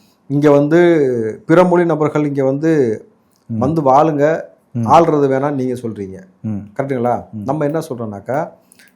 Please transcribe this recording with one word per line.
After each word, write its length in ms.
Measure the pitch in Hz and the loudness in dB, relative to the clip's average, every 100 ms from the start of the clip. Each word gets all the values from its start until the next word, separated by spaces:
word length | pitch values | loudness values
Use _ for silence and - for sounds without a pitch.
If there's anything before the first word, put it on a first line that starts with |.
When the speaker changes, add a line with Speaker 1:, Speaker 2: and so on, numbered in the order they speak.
| _ _ - | _ _ -6
Speaker 1:
இங்க 200 | 143 147 | 0 4
வந்து 280 | 143 147 170 175 165 135 120 110 104 - | 4 4 4 4 4 0 -2 -4 -6 2
பிற 180 | 165 | 4
மொழி 200 | 180 175 | 4 2
நபர்கள் 400 | 170 151 147 151 147 | 2 0 0 -2 -2
இங்க 180 | 139 | 0
வந்து 580 | 135 139 160 156 120 107 - _ _ _ - | -2 0 0 2 0 -2 -10 _ _ _ -8
Speaker 2:
ம். 120 | 110 | -4
Speaker 1:
வந்து 240 | 131 165 | -2 0
வாழுங்க, 580 | 135 135 160 143 147 165 - _ _ | 2 4 4 2 0 0 -6 _ _
Speaker 2:
ம். 140 | 120 113 | -4 2
Speaker 1:
ஆள்றது 400 | 156 160 151 139 | 4 4 0 0
வேணாம்னு 280 | 131 147 | 0 -2
நீங்க 200 | 139 127 | -4 -4
சொல்றீங்க, 420 | 120 113 101 95 92 - _ | -6 -8 -10 -12 -14 -20 _
Speaker 2:
ம். 220 | 110 101 95 | -8 -8 -8
Speaker 1:
கரெக்டுங்களா? 500 | - 135 127 120 110 - | -8 -6 -4 -2 -4 -8
Speaker 2:
ம். 100 | 107 | -10
Speaker 1:
நம்ம 200 | 107 151 | -6 -4
என்ன 140 | 143 160 | -4 -4
சொல்றோம்னாக்கா, 600 | 151 120 110 98 107 139 180 - _ _ _ | -8 -10 -10 -10 -8 -6 -8 -14 _ _ _